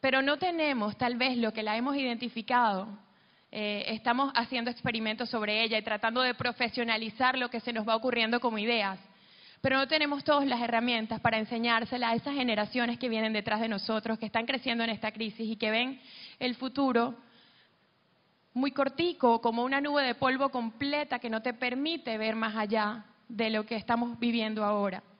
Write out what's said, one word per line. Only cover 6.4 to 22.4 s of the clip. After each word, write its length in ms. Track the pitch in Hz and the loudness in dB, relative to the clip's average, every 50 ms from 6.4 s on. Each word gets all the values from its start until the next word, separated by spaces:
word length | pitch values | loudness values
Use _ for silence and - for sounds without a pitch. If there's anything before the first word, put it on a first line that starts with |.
| - 247 240 - 254 233 - 254 240 233 226 214 226 220 208 - 254 254 254 262 | -2 -4 -2 0 -2 -2 0 -2 0 0 0 0 -2 -4 -2 0 2 2 2 2
lo 100 | 247 247 | -2 -2
que 120 | - 233 | -4 -6
se 120 | 220 247 233 | -6 -4 -4
nos 140 | 226 214 214 | -4 0 0
va 80 | 226 | 0
ocurriendo 440 | 226 226 254 240 240 226 220 233 240 | 2 2 0 0 2 2 2 2 2
como 180 | - 247 220 214 | 0 0 -2 0
ideas. 400 | 208 226 240 226 202 196 190 190 - - - - - - - - - - - - | 0 0 0 0 0 -2 -4 -6 -12 -20 -20 -20 -20 -20 -20 -20 -20 -20 -20 -4
Pero 180 | - 269 262 269 | -2 2 2 2
no 80 | 269 | 2
tenemos 380 | - 320 311 302 294 285 277 277 | 2 2 2 2 2 0 -2 2
todas 220 | - 302 285 285 | 4 4 4 4
las 140 | 277 247 233 | 2 0 0
herramientas 600 | 240 226 220 226 233 247 240 226 220 214 226 220 | 0 2 2 2 2 2 0 0 0 -2 -4 0
para 180 | - 233 226 220 | 2 2 2 2
enseñársela 720 | 220 214 240 226 233 240 233 226 233 226 - 247 247 226 | 0 0 -2 -2 2 2 2 2 2 0 -2 -2 0 2
a 40 | 226 | 0
esas 180 | 233 - 285 285 | 0 0 -2 -2
generaciones 640 | 285 254 247 226 208 208 208 - 254 240 233 240 240 | 0 0 2 2 0 0 0 0 0 0 0 0 -2
que 100 | - 254 | -2 -2
vienen 240 | 220 220 220 220 220 | 0 0 0 0 0
detrás 280 | 214 202 226 214 214 | 0 0 0 -2 0
de 80 | 226 226 | 0 -2
nosotros, 500 | 220 196 196 - 220 220 214 226 226 220 | -2 -4 -2 -2 -2 -2 0 -2 -4 -4
que 80 | - | -4
están 180 | 214 - 226 233 | -2 -2 -2 0
creciendo 400 | 240 269 262 - 262 233 233 226 | 0 -2 -2 0 -2 0 0 0
en 60 | 226 | -2
esta 220 | 220 - - 214 214 | -2 -2 -4 -6 -4
crisis 360 | 220 226 214 208 - 226 214 | -4 -6 -6 -4 -6 -4 -4
y 80 | 226 | -4
que 140 | 214 - 214 | -2 0 0
ven 300 | 220 226 240 262 269 262 - - - - - - - _ | 2 2 0 0 -4 -10 -14 -20 -20 -18 -18 -20 -12 _
el 180 | - 254 247 | -4 -4 -2
futuro 580 | - 254 262 254 269 277 269 247 233 233 240 233 - - - - - - - _ _ _ _ _ _ _ _ _ _ _ _ _ _ _ _ _ _ _ _ _ | -2 -6 -6 0 2 2 4 4 4 2 2 -2 -10 -16 -20 -20 -20 -20 -20 _ _ _ _ _ _ _ _ _ _ _ _ _ _ _ _ _ _ _ _ _
muy 200 | 247 262 285 277 | 0 0 0 2
cortico, 680 | - 277 269 269 - 330 359 320 - - 240 233 226 | 2 0 0 2 0 0 0 0 4 4 6 6 6
como 220 | - 240 226 233 240 | 4 2 2 2 0
una 180 | 254 269 277 | 2 2 0
nube 220 | 285 294 285 294 277 | 0 2 2 2 2
de 120 | 254 240 | 2 0
polvo 360 | - - 262 262 262 277 277 | 2 2 2 2 2 2 0
completa 680 | 269 254 233 226 220 - 277 277 285 294 294 294 - 240 | 0 0 -4 -4 -4 -4 -4 -2 0 -2 -2 -2 -4 -4
que 120 | 240 240 | -4 -4
no 100 | 220 220 | -4 -2
te 140 | 220 247 247 | -2 -4 -4
permite 640 | 233 - 247 247 254 285 311 339 311 - - 220 214 | -2 -4 -4 -2 -2 -2 -2 -4 -4 -4 -6 -4 -2
ver 160 | 214 220 220 | -2 -2 0
más 220 | 226 | 0